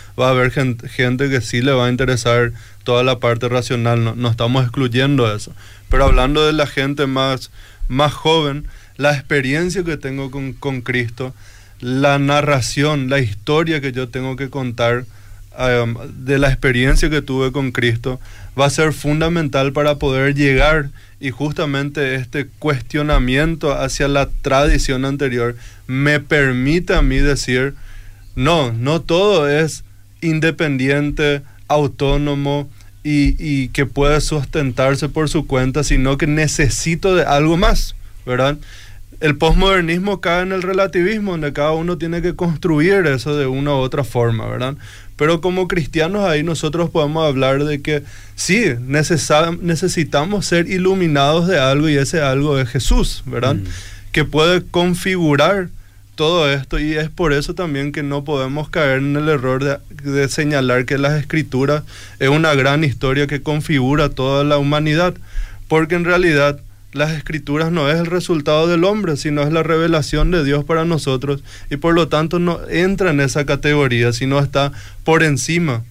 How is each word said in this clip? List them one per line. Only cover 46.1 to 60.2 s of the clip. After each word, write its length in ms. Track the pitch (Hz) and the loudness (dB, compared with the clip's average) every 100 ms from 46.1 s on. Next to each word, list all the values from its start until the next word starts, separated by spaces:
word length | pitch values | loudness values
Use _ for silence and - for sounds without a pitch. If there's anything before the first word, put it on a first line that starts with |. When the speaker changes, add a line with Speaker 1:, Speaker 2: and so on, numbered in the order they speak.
| 202 | 0
Speaker 1:
ahí 180 | 190 151 | 0 0
nosotros 460 | 170 151 156 170 165 | 0 -2 -2 -2 -2
podemos 400 | 170 147 156 156 | 0 0 2 0
hablar 360 | 131 131 135 | 2 2 2
de 180 | 147 143 | 0 -4
que 200 | 151 147 147 - - | -2 -4 -4 -16 -16
sí, 300 | - - 233 196 120 | -8 -2 0 0 -2
necesa-, 760 | 127 147 151 160 - 151 165 170 | -2 0 0 0 2 2 2 -2
necesitamos 840 | 170 160 180 175 135 143 180 202 - | -2 0 0 -2 0 0 0 -2 0
ser 240 | 170 170 | 0 0
iluminados 760 | 190 185 190 165 143 139 165 170 | 0 2 2 2 2 4 2 2
de 120 | 147 | 2
algo 300 | 131 143 156 | 2 2 2
y 60 | 139 | 2
ese 240 | 131 165 | 0 0
algo 360 | 139 135 147 135 | 0 0 0 0
es 120 | 123 | 0
Jesús, 520 | 135 - 127 120 - 131 | -2 2 2 2 -4 -8
¿verdad? 300 | 123 127 104 | -2 -2 -2
Speaker 2:
Mm. 80 | 92 85 - - - | -4 -10 -12 -16 -6
Speaker 1:
Que 120 | 160 | -2
puede 380 | 151 147 165 180 | 0 2 4 2
configurar 1040 | 175 175 180 175 190 185 156 139 160 202 175 - - - - | 0 -2 0 0 -2 0 2 4 2 2 -4 -12 -20 -20 -14
todo 360 | - 156 175 143 | -4 0 2 0
esto 280 | 139 127 147 | -2 -4 -4
y 160 | 151 | -2
es 160 | 156 156 | -2 -4
por 220 | 156 165 | -2 0
eso 200 | 143 147 | 0 -2
también 380 | 175 175 139 143 | -6 -4 -4 -4
que 100 | 151 | -6
no 220 | 143 143 | -6 -6
podemos 460 | 143 139 131 147 147 | -4 -4 -4 -6 -4
caer 280 | 170 143 131 | 0 0 0
en 180 | 139 143 | 0 0
el 120 | 151 | 0
error 340 | 143 131 131 | 0 0 0
de, 160 | 139 139 - 147 139 | -2 -4 -8 -12 -4
de 180 | 139 | 0